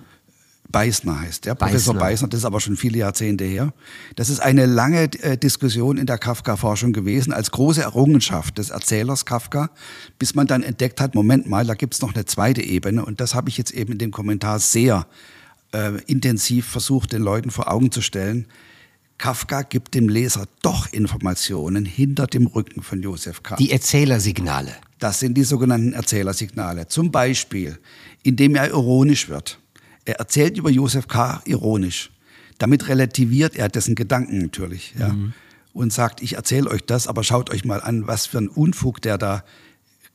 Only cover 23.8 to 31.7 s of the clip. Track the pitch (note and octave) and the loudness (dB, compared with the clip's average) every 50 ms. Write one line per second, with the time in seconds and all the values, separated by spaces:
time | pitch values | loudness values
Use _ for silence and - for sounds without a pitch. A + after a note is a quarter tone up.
23.8 | - - - C#3+ D3 C3+ B2 A2 G2 G2+ E2 F2+ F2+ D#2 C#2 C#2 C2+ C2+ - - | 0 2 2 4 4 4 2 2 2 0 -2 -2 -2 -2 -2 -4 -4 -8 -12 -16
24.8 | - _ _ - - G#2+ F#2+ - C3 B2 A#2+ C#3 C3+ A#2 C#3+ A#2 C3 B2+ A#2+ A2+ | -20 _ _ -6 -4 -4 -2 -2 -2 0 2 2 2 2 2 2 2 2 2 2
25.8 | A2+ A#2+ - A#2 A2+ - A2 G#2 G2 G2 F#2+ - A2 G2 - A2 F#2+ F2 F2 E2+ | 2 0 0 -2 -4 -2 -2 -2 -2 -2 -4 -4 -6 -8 -8 -8 -6 -6 -6 -8
26.8 | E2 - - D#3+ E3 E3+ - C#3+ B2 C3 B2+ - - - A2 G2 F2 D2 D#2+ - | -8 -4 -2 0 0 2 2 2 2 2 0 -2 -4 -6 -6 -6 -6 -8 -10 -14
27.8 | _ - - - - - - _ - C3 C3 A#2 C#3 C#3+ D3 C#3 C#3 - - D3+ | _ -20 -20 -20 -20 -20 -10 _ 2 2 4 6 6 6 6 4 2 2 2 2
28.8 | A#2+ B2 B2+ C3 C#3 D3 C#3+ - - - D2 D2 - - - - _ _ _ - | 2 4 6 6 6 6 4 2 0 -6 -6 -8 -8 -10 -14 -16 _ _ _ -20
29.8 | _ - - _ - - - - A2+ - - C#3+ D3 F3 G#3+ - D#3 D#3 C3 C3 | _ -20 -20 _ -8 -8 -6 -6 -4 0 2 2 2 2 2 0 2 2 4 4
30.8 | C#3 B2 B2+ C3+ B2 - - A#2 A#2+ B2 - - - - - G2+ - A2 | 2 2 0 -2 -4 -2 0 0 0 0 -2 -6 -4 -4 -2 -2 0 0